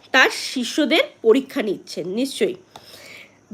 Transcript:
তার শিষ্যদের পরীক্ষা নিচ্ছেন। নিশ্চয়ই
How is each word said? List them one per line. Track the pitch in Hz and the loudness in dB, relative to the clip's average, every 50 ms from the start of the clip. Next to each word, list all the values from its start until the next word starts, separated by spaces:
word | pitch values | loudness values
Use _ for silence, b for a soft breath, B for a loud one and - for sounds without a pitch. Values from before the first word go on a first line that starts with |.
| - - | -6 0
তার | - 262 277 440 | 4 4 4 4
শিষ্যদের | - - - - - 262 240 - - 320 294 233 302 403 587 - - _ | 2 -2 -8 -6 -6 -6 -6 -2 0 0 2 2 2 2 0 0 -6 _
পরীক্ষা | - 226 214 269 262 - - 285 | 2 4 4 4 2 -2 -4 -4
নিচ্ছেন। | 220 214 170 139 - - - 190 151 180 | -4 -2 -4 -6 -8 -10 -10 -10 -8 -6
নিশ্চয়ই | 185 226 269 269 - - 226 147 - - _ B B B B B B B B B B B B B B B _ _ | -4 -4 -4 -4 -2 -2 -2 -2 -2 -6 _ B B B B B B B B B B B B B B B _ _